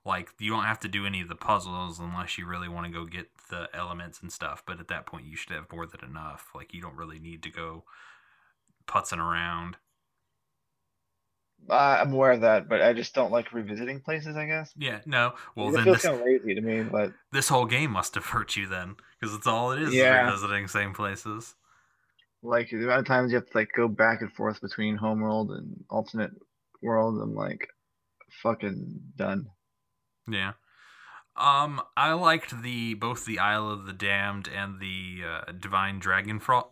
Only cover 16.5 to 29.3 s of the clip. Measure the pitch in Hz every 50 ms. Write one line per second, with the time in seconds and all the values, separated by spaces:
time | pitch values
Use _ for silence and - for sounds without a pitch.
16.5 | 95 110 110 113 110 113 110 110 - 107 104 95 - - _ _ - 135 127 -
17.5 | 143 127 120 113 123 131 156 143 104 92 87 - - 98 - - - 113 104 -
18.5 | - 104 98 95 95 92 90 92 98 - - _ _ _ 120 107 107 107 - 123
19.5 | 113 113 123 127 131 147 156 143 127 131 131 131 131 127 123 120 101 98 104 101
20.5 | 101 101 101 95 - 104 101 98 95 - 104 101 98 - - 107 107 110 113 -
21.5 | - _ _ _ _ _ _ _ _ _ _ _ _ _ _ _ _ _ - 120
22.5 | 120 117 117 - 117 110 117 127 123 135 120 - 131 127 127 123 123 120 120 -
23.5 | - 113 107 - - 120 117 113 104 101 110 113 113 - 113 101 - - 107 107
24.5 | 104 - - 98 - - 107 107 107 104 110 110 110 107 110 107 110 110 110 104
25.5 | - - - - - - - - - - - - - 110 104 - - - - _
26.5 | _ _ _ _ _ _ - 117 113 113 110 113 110 107 107 110 107 104 - -
27.5 | - - - - _ _ _ _ _ _ _ _ _ _ - - - - - 113
28.5 | 113 - 107 101 95 - - 90 - - - - - - - -